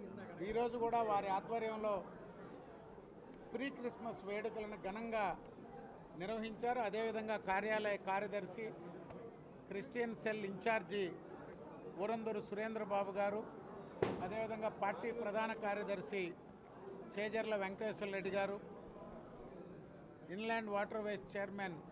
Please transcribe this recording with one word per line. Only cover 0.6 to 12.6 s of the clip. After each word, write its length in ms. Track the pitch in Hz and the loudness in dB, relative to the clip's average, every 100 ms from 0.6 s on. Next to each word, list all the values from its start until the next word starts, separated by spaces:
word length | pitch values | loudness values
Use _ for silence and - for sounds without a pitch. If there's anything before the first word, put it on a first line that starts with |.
| 240 233 233 | 4 4 4
కూడా 160 | 233 220 | 6 6
వారి 180 | 202 196 190 | 6 6 2
ఆధ్వర్యంలో 580 | 202 226 220 220 214 202 - - - - - - - - - - - - - - - | 2 2 2 2 4 2 0 -8 -12 -10 -10 -12 -12 -14 -14 -14 -14 -14 -14 -12 -6
ప్రీ 140 | 226 269 269 | -4 -2 -2
క్రిస్మస్ 440 | 240 - 226 208 196 | -4 -4 -4 -4 -2
వేడుకలను 480 | 208 220 220 214 214 185 | -2 -2 -2 -4 -4 -4
ఘనంగా 400 | 208 233 220 196 156 - - - - - - - 151 | -2 0 2 4 2 -6 -12 -12 -10 -12 -12 -12 -6
నిర్వహించారు. 580 | 190 220 220 214 240 247 214 | -2 0 -2 0 2 4 4
అదేవిధంగా 480 | 208 226 220 220 214 - | 2 2 2 0 0 4
కార్యాలయ 460 | 190 214 214 214 196 190 | 4 6 4 4 2 2
కార్యదర్శి, 560 | 196 208 202 185 - 220 - 170 - - - - - - - - | 2 2 0 -2 -4 -4 -6 -8 -8 -10 -10 -10 -12 -14 -12 -6
క్రిస్టియన్ 500 | 196 202 247 233 220 | -6 -2 0 0 2
సెల్ 220 | 220 214 196 | 0 2 0
ఇన్ఛార్జి 560 | 196 226 220 175 202 180 - - - - - - - - 165 | 2 4 4 4 0 0 -2 -8 -10 -10 -10 -10 -10 -8 -2
ఊరందూరు 380 | 208 226 220 214 - | 0 2 2 0 0
సురేంద్రబాబు 640 | 202 | 0